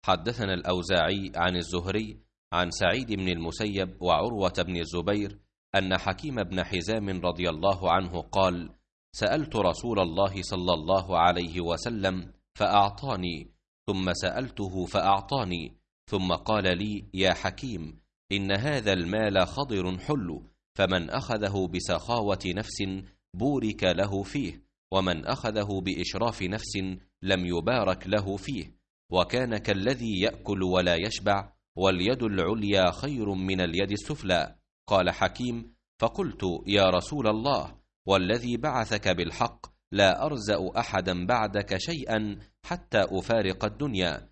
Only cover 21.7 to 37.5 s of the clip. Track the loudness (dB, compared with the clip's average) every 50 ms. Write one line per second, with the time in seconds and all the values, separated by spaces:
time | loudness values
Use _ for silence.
21.7 | -2 -4 -2 0 -2 -2 0 -2 -2 0 2 0 0 0 -2 -4 -2 -2 -4 -6
22.7 | -6 -4 -4 -4 -4 -6 -8 -12 _ _ _ _ -6 0 0 2 2 2 0 0
23.7 | -2 2 2 2 4 2 0 0 0 -4 -4 -4 -4 -4 -4 -4 -6 -10 -18 _
24.7 | _ _ _ _ 0 2 2 2 0 0 -2 -4 -4 -2 -2 -2 -2 0 -2 0
25.7 | -2 -2 -2 -2 -2 -2 -4 -4 -2 -2 -2 -2 -2 -2 -4 -4 -4 -4 -6 -6
26.7 | -4 -4 -4 -4 -6 -8 -12 _ _ _ 0 0 0 2 2 0 0 0 2 2
27.7 | 2 2 2 2 0 0 -2 0 0 0 0 0 -4 -4 -4 -6 -6 -6 -6 -10
28.7 | -14 _ _ _ _ _ _ _ 2 2 2 2 2 -2 0 0 -2 -2 0 0
29.7 | 0 2 2 0 0 0 -2 -2 0 2 2 0 0 -2 -4 -4 -2 0 2 2
30.7 | 4 4 4 4 4 2 2 -2 -4 -2 0 0 0 0 0 -6 _ _ _ _
31.7 | _ 2 4 4 4 4 2 0 0 2 0 0 2 2 2 2 2 0 0 2
32.7 | 4 4 4 4 2 0 -4 -4 -2 -2 -2 -2 -2 -2 0 0 2 2 0 0
33.7 | 0 -2 -2 -2 -2 -6 -4 -6 -8 -8 0 0 2 2 2 -2 -6 _ _ _
34.7 | _ _ _ 2 4 4 4 4 2 2 0 0 0 -2 -6 -4 -4 -6 -8 -12
35.7 | -18 _ _ _ _ _ -2 0 0 0 -4 -4 -4 -2 -2 -2 -2 -2 -2 2
36.7 | 4 6 6 6 6 4 0 0 -4 0 2 2 2 2 0 0